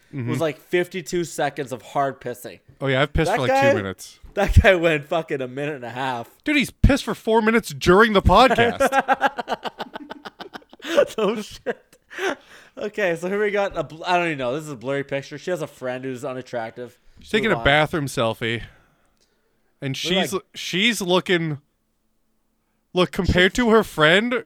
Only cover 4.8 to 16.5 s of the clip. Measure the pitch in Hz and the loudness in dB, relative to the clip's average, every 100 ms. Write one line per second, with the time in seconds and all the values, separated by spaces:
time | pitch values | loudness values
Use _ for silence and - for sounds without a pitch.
4.8 | 165 151 143 170 160 143 127 127 147 143 | 4 0 -2 -4 -4 -6 -6 -6 -6 -8
5.8 | 120 120 131 120 117 _ - 294 190 - | -10 -6 -4 -6 -10 _ -2 0 -2 2
6.8 | - 269 - 185 - 220 220 226 - 139 | 4 4 0 -6 0 2 4 2 0 0
7.8 | - 185 226 196 180 185 262 226 233 - | 4 6 6 4 6 6 6 4 2 2
8.8 | 262 269 262 254 269 - - - - - | 2 2 0 0 0 -2 -8 -8 -8 -12
9.8 | - - 294 - - - - - - - | -14 -14 -16 -18 -18 -18 -18 -20 -20 -16
10.8 | 285 330 - - 202 226 208 - - 226 | -2 0 0 0 -2 -2 -8 -10 -10 -10
11.8 | _ _ _ - 381 269 _ - - - | _ _ _ -8 -6 -6 _ -20 -20 -12
12.8 | 208 214 196 165 180 202 208 202 196 175 | -10 -2 -2 -2 -4 -2 0 0 -2 -4
13.8 | 147 156 175 180 170 143 123 147 151 131 | -8 -8 -2 0 0 -2 -4 -4 -8 -10
14.8 | 123 139 139 139 135 147 - 175 147 - | -6 -6 -4 -6 -8 -10 -6 -6 -6 -8
15.8 | 127 127 131 123 135 127 123 | -8 -8 -8 -8 -8 -10 -8